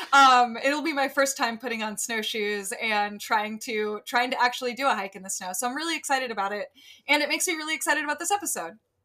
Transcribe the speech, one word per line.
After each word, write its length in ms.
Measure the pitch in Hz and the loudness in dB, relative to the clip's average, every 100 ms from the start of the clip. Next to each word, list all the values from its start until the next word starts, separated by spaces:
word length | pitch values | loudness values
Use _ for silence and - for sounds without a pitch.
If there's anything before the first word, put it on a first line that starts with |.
| 349 | 4
Um, 460 | 277 269 254 240 233 | 8 10 8 6 2
it'll 240 | 254 294 | 0 0
be 100 | 294 | 0
my 140 | 285 269 | 0 0
first 300 | 277 269 - | 2 2 2
time 200 | 240 226 | -2 -2
putting 240 | 254 226 | -6 -4
on 160 | 214 208 | -4 -6
snowshoes 760 | - 226 214 226 208 208 196 233 | -4 -2 -2 -2 -2 -2 -6 -4
and 400 | 226 208 208 208 | 0 0 0 -4
trying 380 | - 220 214 214 | -2 0 0 -6
to, 420 | - 214 214 208 - | -6 -4 -2 -6 -2
trying 260 | 247 254 | 0 0
to 100 | 262 | 2
actually 320 | 247 - 247 | 0 0 -6
do 140 | 226 277 | 0 0
a 80 | 214 | 0
hike 200 | 196 196 | -4 -10
in 80 | |
the 60 | 190 | -10
snow. 220 | - 185 | -8 -6
So 140 | 190 247 | -4 -4
I'm 80 | 269 | -4
really 200 | 330 311 | -4 -4
excited 340 | - 262 254 | -2 -2 -2
about 220 | 208 196 | -4 -4
it. 160 | 208 190 - - - - | -4 -8 -12 -20 -16 0
And 160 | - | 2
it 60 | 294 | 2
makes 180 | 311 - | 0 -2
me 60 | |
really 220 | 320 311 311 | -2 -4 -4
excited 280 | 330 294 | 0 0
about 160 | 294 294 | 0 -4
this 120 | 339 | -2
episode. 420 | 403 330 196 170 214 _ _ | -2 -2 -6 -6 -12 _ _